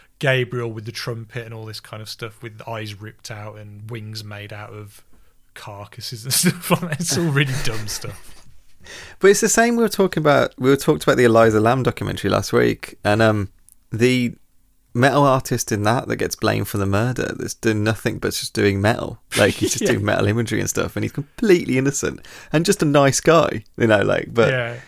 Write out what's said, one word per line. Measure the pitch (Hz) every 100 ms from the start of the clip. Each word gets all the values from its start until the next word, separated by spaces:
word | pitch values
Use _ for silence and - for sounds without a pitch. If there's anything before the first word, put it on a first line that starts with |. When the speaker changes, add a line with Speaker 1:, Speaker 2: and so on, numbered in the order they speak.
| _ _
Speaker 1:
Gabriel | 143 131 123 123 117
with | 113 110
the |
trumpet | - - 113 110 123
and | 113
all | 113 110
this | 107
kind | - 107
of | 110
stuff | - 113 -
with | 117 107 117
eyes | 113 107 101
ripped | 107 - -
out | 107 104 107
and | 104 104 107
wings | 117 107 107
made | 107 104 104
out | 104 107
of | 107 104 - - - - _ _
carcasses | - - 101 104 - - 113
and | 127
<laughs> |
stuff | - 175 - -
like | 175
that. | 170 147
It's | 170 143
all | 170
really | 143 147 131
dumb | 135 110 107
stuff. | - 107 98 - - -
Speaker 2:
<laughs> | - - - - - - -
But | 190
it's | 202
the | 220
same | - 233 233
we |
were | 226
talking | - 190 -
about. | 151 139 127 -
We | 127
were | 135
talked | - 147
about | - 131
the |
Eliza | 120 113 113 107
Lamb | 110 131
documentary | 120 - 101 95 98
last | 98 98
week, | 120 120 - - -
and, | - 107
um, | 113 107 98 _ _ _ _
the | 110 123 127 120 - _ _ _ _ _ 123
metal | 131 143
artist | 143 131 - 120 -
in | 104
that, | 104 123 -
that | 113
gets | - -
blamed | 104 107 104
for | 104
the | 98
murder, | 98 120 120 104 -
that's | 113
doing | - 113 110
nothing | 107 110 123 -
but | 95
just | - -
doing | 107 101 98
metal. | 101 120 - - _ -
Like, | 107
he's | - -
just | -
Speaker 1:
<laughs> | 196
Yeah. |
Speaker 2:
doing | 110
metal | 101 104 101
imagery | 110 113 107
and | 98
stuff, | - 92
and | -
he's | 107
completely | - 147 - 220 180 - 127
innocent | 135 143 - - - - -
and | 156
just | 170 -
a |
nice | 151 143 139 127
guy, | - 160 - - - -
you | 117
know, | 107
like, | 101 87 -
but | 117 110
Speaker 1:
Yeah. | 131 117 120